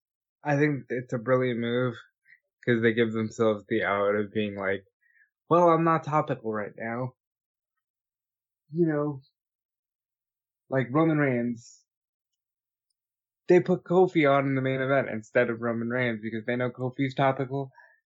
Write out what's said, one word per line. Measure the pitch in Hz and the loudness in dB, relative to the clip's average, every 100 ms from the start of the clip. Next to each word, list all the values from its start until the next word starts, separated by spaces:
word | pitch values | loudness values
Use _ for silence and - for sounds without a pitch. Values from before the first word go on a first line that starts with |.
| _ _ _ _ | _ _ _ _
I | 147 143 | -4 0
think | 151 135 - | 0 -2 -6
it's | 120 127 | -10 -6
a | 127 | -6
brilliant | 113 127 127 117 | 0 0 0 -2
move, | 117 120 127 110 - _ _ _ _ _ - | -2 -2 -2 -6 -18 _ _ _ _ _ 0
'cause | 117 | 2
they | 117 | 2
give | 113 113 | 2 0
themselves | 113 107 - 113 104 - | 0 -4 0 0 0 -2
the | 110 | -2
out | 92 101 101 104 | 0 0 0 0
of | 101 | -2
being | 110 104 98 | -4 -4 -4
like, | 95 98 _ _ _ _ _ _ _ | -6 -6 _ _ _ _ _ _ _
"Well, | 170 175 | 4 6
I'm | 160 165 | 4 2
not | 160 | 0
topical | 147 151 147 131 110 | 0 -2 -2 -6 -4
right | 107 101 - | -6 -8 -8
now." | 113 117 127 _ _ _ _ _ _ _ _ _ _ _ _ _ _ _ _ | -8 -6 -8 _ _ _ _ _ _ _ _ _ _ _ _ _ _ _ _
You | 156 165 | -2 0
know, | 147 147 135 _ _ _ _ _ _ _ _ _ _ _ _ _ _ _ | 0 -2 -6 _ _ _ _ _ _ _ _ _ _ _ _ _ _ _
like | 135 117 | -4 0
Roman | 143 160 151 | 0 2 2
Reigns, | 139 120 120 117 - - _ _ _ _ _ _ _ _ _ _ _ _ _ _ _ _ - | 0 0 -2 -6 -14 -20 _ _ _ _ _ _ _ _ _ _ _ _ _ _ _ _ 4
they | 180 | 4
put | - 175 | 4 -2
Kofi | - 180 180 175 139 | 2 4 4 4 4
on | 139 139 | 4 2
in | |
the | 135 | -2
main | 131 131 | -2 -2
event | 131 139 110 | 0 0 0
instead | 107 110 127 120 | -8 -2 0 0
of | 117 | -2
Roman | 117 117 117 | -4 -4 -4
Reigns | 123 123 110 | -2 -2 -4
because | 110 113 107 | -6 -8 -4
they | 120 | -4
know | 123 | -4
Kofi's | 123 127 - 139 131 | -4 -8 -4 -4 0
topical | 135 131 123 139 135 _ - _ | 0 0 -4 -6 -8 _ -20 _